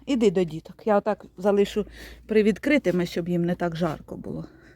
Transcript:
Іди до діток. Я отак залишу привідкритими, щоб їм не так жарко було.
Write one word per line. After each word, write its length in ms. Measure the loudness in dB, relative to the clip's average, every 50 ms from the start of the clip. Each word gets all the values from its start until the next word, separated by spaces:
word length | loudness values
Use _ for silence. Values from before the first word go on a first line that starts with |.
| -6
Іди 260 | -2 0 2 2 4
до 120 | 4 2 0
діток. 440 | -2 -4 -10 -12 -14 -18 -6 0
Я 100 | 0 2
отак 280 | 2 2 0 -4 -6 -8 -18 _
залишу 480 | -4 0 2 4 4 2 2 0 -4 -6 -6 -10 -20 -20 -20 -20 -14 -6
привідкритими, 800 | 0 2 4 4 4 2 0 0 2 2 2 2 2 0 0 0
щоб 240 | -2 -4 -4 -4 -2
їм 160 | 0 0 0
не 100 | 0 0
так 200 | -2 -2 -4 -2
жарко 420 | -2 -2 -4 -4 -6 -12 -14 -14
було. 280 | -12 -12 -10 -10 -10 -12 -14 -16 -20 -20 -20 -20